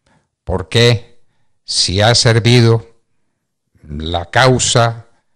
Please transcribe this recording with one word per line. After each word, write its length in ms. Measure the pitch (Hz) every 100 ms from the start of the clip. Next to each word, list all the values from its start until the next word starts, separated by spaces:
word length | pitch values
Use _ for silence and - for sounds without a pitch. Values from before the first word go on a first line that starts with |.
| _ _ _ _ -
¿Por 240 | 92 92
qué, 520 | 117 120 113 - - _ _ _ _ -
si 340 | - - 90
ha 160 | 107 117
servido 720 | 123 113 110 123 117 113 - _ _ _ _ _ _ _ _ _
la 440 | 76 73 80 87 85
causa 760 | 117 131 123 - 127 117 113 - _ _